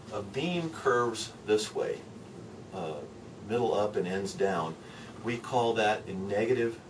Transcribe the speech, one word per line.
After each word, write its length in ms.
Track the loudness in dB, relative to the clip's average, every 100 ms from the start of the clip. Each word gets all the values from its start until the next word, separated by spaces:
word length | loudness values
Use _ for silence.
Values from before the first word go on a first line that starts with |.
| -8
a 80 | -6
beam 480 | -4 -2 0 0 -2
curves 600 | 2 4 6 4 0 -6 -4 4
this 280 | 4 4
way, 240 | -2 -2 -2 -8 -14 -14 -14 -14 -14 -10
uh, 220 | -6 -6 -6 -10 -14 -16 -12 -2
middle 240 | 2 4
up 220 | 4 2 2
and 120 | 0
ends 240 | 0 -2
down, 420 | 2 2 2 -2 -6 -12 -14 -14 -6
we 120 | -4 -4
call 380 | 0 2 4
that 300 | 4 4 2 -2
a 60 |
negative 640 | -6 0 2 4 4 2 -2